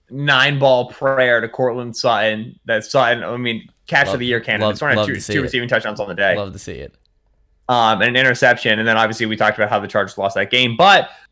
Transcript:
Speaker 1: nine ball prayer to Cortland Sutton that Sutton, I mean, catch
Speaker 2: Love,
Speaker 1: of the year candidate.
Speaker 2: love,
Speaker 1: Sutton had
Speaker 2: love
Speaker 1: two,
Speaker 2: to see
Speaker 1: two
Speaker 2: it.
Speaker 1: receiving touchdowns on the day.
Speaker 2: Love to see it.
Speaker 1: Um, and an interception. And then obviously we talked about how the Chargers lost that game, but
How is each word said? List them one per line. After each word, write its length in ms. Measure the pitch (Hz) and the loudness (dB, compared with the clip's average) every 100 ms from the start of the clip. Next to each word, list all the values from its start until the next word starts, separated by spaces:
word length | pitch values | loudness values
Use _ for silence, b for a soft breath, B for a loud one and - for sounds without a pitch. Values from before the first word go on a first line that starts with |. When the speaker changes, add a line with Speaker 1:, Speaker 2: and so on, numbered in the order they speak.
| _ | _
Speaker 1:
nine 480 | 131 143 131 139 143 | -6 0 4 4 4
ball 300 | 139 127 123 | 4 4 0
prayer 500 | - 139 135 127 117 | -2 -2 2 2 2
to 80 | 113 | 0
Cortland 480 | - 127 120 120 117 | -2 -2 -2 -8 -4
Sutton 640 | 123 107 110 107 120 - - | 0 2 0 -2 -6 -12 -4
that 180 | 110 | -4
Sutton, 400 | - 139 120 120 | 0 0 2 0
I 120 | 87 120 | -4 -6
mean, 320 | 123 113 - _ - | -6 -6 -10 _ -4
catch 180 | 143 139 | 0 0
Speaker 2:
Love, 80 | |
Speaker 1:
of 60 | 123 | -2
the 60 | 123 | -2
year 140 | 120 | -4
candidate. 280 | 117 107 107 | -2 -2 -2
Speaker 2:
love, 100 | 104 | -2
Speaker 1:
Sutton 120 | 147 | -2
had 80 | 113 | 0
Speaker 2:
love 80 | 104 | -2
Speaker 1:
two, 60 | |
Speaker 2:
to 60 | - | -4
see 120 | - | -4
Speaker 1:
two 80 | 107 | -4
Speaker 2:
it. 20 | |
Speaker 1:
receiving 260 | 127 123 120 | -2 -4 -2
touchdowns 300 | 113 110 101 | -2 -2 -6
on 100 | 101 | -8
the 60 | |
day. 220 | 87 98 90 | -2 0 0
Speaker 2:
Love 160 | 98 | -2
to 60 | 95 | -10
see 160 | - | -14
it. 200 | 69 69 _ _ _ _ _ _ _ - | -12 -14 _ _ _ _ _ _ _ -2
Speaker 1:
Um, 320 | 123 113 107 | 2 2 2
and 100 | 117 | 2
an 60 | 123 | 2
interception. 640 | 131 120 127 120 117 107 | 2 4 2 2 2 0
And 80 | 113 | 2
then 100 | 110 | 2
obviously 300 | 110 110 110 | 0 -2 -4
we 100 | 110 | 0
talked 220 | 107 107 | 0 0
about 100 | 104 | 0
how 100 | 107 | -2
the 80 | 101 | -2
Chargers 280 | 107 95 - | -2 -4 -4
lost 200 | 98 95 | -4 -2
that 140 | 98 | -2
game, 260 | 123 123 113 | 0 0 4
but 340 | 190 185 - B B | 4 4 2 B B